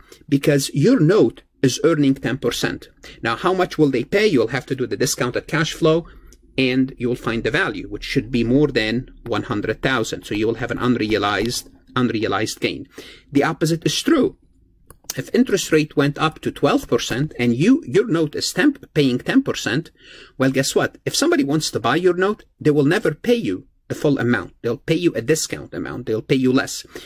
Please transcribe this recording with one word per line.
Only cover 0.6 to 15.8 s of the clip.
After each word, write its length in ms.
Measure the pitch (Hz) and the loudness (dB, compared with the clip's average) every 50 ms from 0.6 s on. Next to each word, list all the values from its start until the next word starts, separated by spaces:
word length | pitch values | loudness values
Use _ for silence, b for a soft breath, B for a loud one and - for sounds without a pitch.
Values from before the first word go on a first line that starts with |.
| 139 - | 2 0
your 280 | - 143 147 220 277 220 | 0 2 4 4 6 6
note 420 | 151 156 208 208 139 110 - - - _ _ _ | 6 6 6 6 4 4 2 -4 -14 _ _ _
is 200 | - 131 - - | 0 0 2 2
earning 320 | - 160 165 151 143 135 135 | 2 2 2 4 2 2 2
ten 240 | - - 113 127 - | 0 -2 -4 -4 -4
percent. 500 | - - - - - - - - - - _ _ B B B B | -4 -4 -4 -2 -4 -6 -6 -8 -14 -20 _ _ B B B B
Now, 140 | - 117 113 | -4 -4 -4
how 160 | - - 180 | -2 0 0
much 260 | 185 185 180 180 - - | 0 0 0 0 2 2
will 120 | 156 139 | 2 2
they 140 | 131 117 - | 2 0 -2
pay? 220 | - - 202 220 | 0 2 2 4
You'll 220 | 220 160 117 110 113 | 4 4 2 2 2
have 180 | 139 127 - | -2 -4 -6
to 100 | - 135 | -6 -6
do 100 | 131 123 | -4 -4
the 100 | 110 104 | -4 -2
discounted 520 | - 123 - - - 131 120 - 104 - - | -2 -2 -2 -2 -2 -4 -2 -2 -4 -4 -2
cash 240 | 160 151 165 - | -2 -2 -2 -2
flow, 340 | - - 170 160 160 170 165 b b b b b b b _ _ _ | -2 0 2 2 2 2 -2 b b b b b b b _ _ _
and 380 | 131 131 127 127 131 131 135 - | 0 0 2 2 2 0 0 -2
you'll 200 | - 120 117 123 | -4 -4 -4 -4
find 260 | - - 117 113 113 | -4 -4 -4 -4 -2
the 80 | - 113 | -2 -2
value, 380 | 123 170 190 143 107 85 90 101 | 0 0 -2 -2 -4 -8 -10 -12
which 160 | 104 - - | -12 -12 -10
should 260 | - - 135 - 120 | -4 -2 -2 -2 0
be 140 | 135 117 113 | 0 0 2
more 240 | 117 127 143 151 143 | 2 4 4 2 2
than 400 | 131 117 110 110 113 127 127 - - - - | 2 0 0 0 -2 -4 -4 -8 -12 -16 -8
one 200 | 117 110 104 - | -6 -4 -4 -4
hundred 380 | - 110 104 - 104 107 - | -4 -4 -4 -2 -4 -4 -2
thousand. 420 | - 131 135 120 110 - - - - | -2 -2 0 0 -2 -4 -6 -8 -8
So 120 | - 113 | -6 -4
you 100 | 107 107 | -2 -2
will 80 | 117 107 | -2 -2
have 140 | - 120 117 | -2 -4 -6
an 80 | - - | -4 -2
unrealized, 920 | 107 123 120 110 110 107 107 98 101 101 104 113 117 120 123 - - - - _ _ _ - | 0 0 0 0 0 0 0 0 0 0 0 0 -2 -2 -4 -6 -10 -14 -18 _ _ _ -2
unrealized 640 | 127 123 113 113 104 107 101 98 98 110 - - - | -2 0 0 0 -2 -2 -2 -2 -2 -4 -4 -4 -4
gain. 260 | - 107 82 - - B B B B B B B B B | -4 -4 -4 -6 -12 B B B B B B B B B
The 100 | 135 139 | 0 0
opposite 420 | - 151 165 - 165 156 165 160 - | 2 0 0 -2 -2 -2 0 -2 -2
is 160 | 156 - - | -2 -4 -2
true. 360 | - - 339 269 - - - _ _ _ _ _ _ _ _ _ _ - - _ _ - - | 0 2 2 2 2 0 -2 _ _ _ _ _ _ _ _ _ _ -20 -20 _ _ -12 -10
If 160 | - 135 - | -10 -6 -2
interest 380 | - 226 254 - 208 180 - - | 0 0 2 2 0 -2 0 2
rate 260 | 165 156 | 2 2